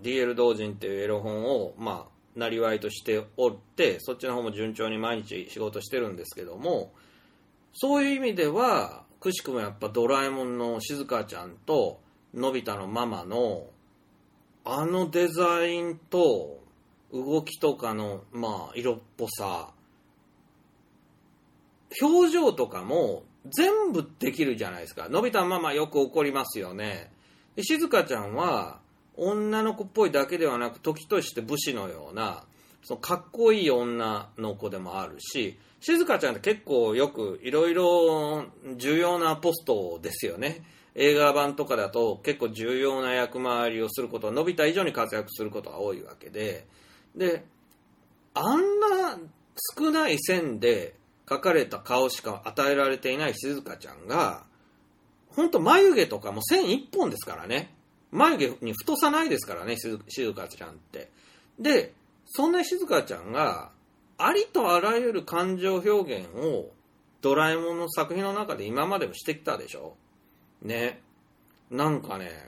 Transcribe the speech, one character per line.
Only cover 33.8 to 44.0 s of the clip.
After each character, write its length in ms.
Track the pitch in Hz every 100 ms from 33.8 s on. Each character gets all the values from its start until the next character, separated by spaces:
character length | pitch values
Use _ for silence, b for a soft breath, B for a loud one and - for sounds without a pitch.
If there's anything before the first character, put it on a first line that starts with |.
| 120 120 113 104 - -
の 200 | 110 101
子 140 | 104
で 80 | 95
も 220 | 92 95
あ 60 | 85
る 140 | 73
し、 360 | - - 120 - b b
静 260 | - 330
香 140 | 339 226
ち 80 | 139
ゃ 60 |
ん 0 |
っ 80 | 110
て 0 |
結 220 | 202 214
構 340 | - 135 113 113
よ 140 | 143
く 280 | 143 104 92
い 60 | 127
ろ 180 | 151 170
い 60 |
ろ 720 | 170 175 175 165 156 151 151 - - 135 127
重 220 | 131 160
要 200 | 175 175
な 180 | 165 156
ポ 160 | 170
ス 120 | 165
ト 360 | - 110 90 82
で 80 | 82
す 140 | - 95
よ 100 | 85
ね。 260 | 139 170 B B B
映 200 | - 139
画 180 | 147 147
版 220 | 143 143
と 100 | 143 147
か 100 | 117
だ 140 | 98
と 300 | 120 113 98
結 160 | - 139
構 80 | 117
重 300 | 110 117 127
要 220 | 135 135
な 100 | 127
役 300 | 127 123 127
回 300 | 127 120 117
り 100 | 110
を 60 | 110
す 120 | -